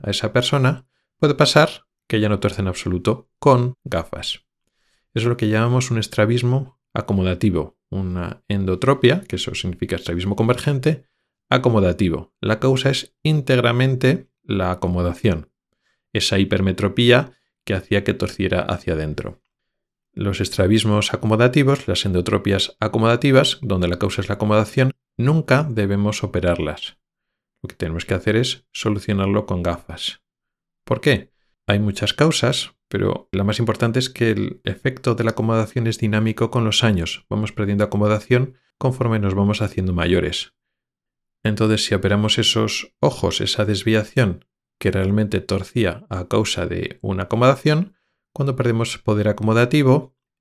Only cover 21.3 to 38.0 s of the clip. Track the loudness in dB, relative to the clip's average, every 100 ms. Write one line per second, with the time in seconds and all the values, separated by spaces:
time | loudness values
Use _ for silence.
21.3 | 2 2 4 2 0 -2 -2 0 0 0
22.3 | 0 0 0 -2 -4 -2 2 2 2 4
23.3 | 4 4 -2 -4 -2 0 0 -2 -4 -6
24.3 | -4 2 2 2 0 0 -2 _ -2 2
25.3 | 2 2 0 0 -2 0 0 0 -2 -4
26.3 | -2 0 0 -4 -6 -14 _ _ _ _
27.3 | _ _ -16 -14 -8 -6 -6 -4 -2 2
28.3 | 2 0 -4 _ -6 -2 -2 -2 0 2
29.3 | 0 0 -4 -2 -4 -8 -10 -10 -12 _
30.3 | _ _ _ _ _ -6 0 2 0 -2
31.3 | _ _ _ -2 0 0 -2 -4 2 2
32.3 | 2 0 -2 -8 _ -8 -2 -2 -2 -6
33.3 | -2 -2 0 -2 0 0 0 -2 0 0
34.3 | 0 -4 -6 -8 -4 -6 -2 -2 0 -2
35.3 | 0 0 0 0 -2 -2 -2 -2 0 0
36.3 | 0 -2 0 0 2 2 2 -2 -8 -6
37.3 | -4 -4 -4 -2 0 0 2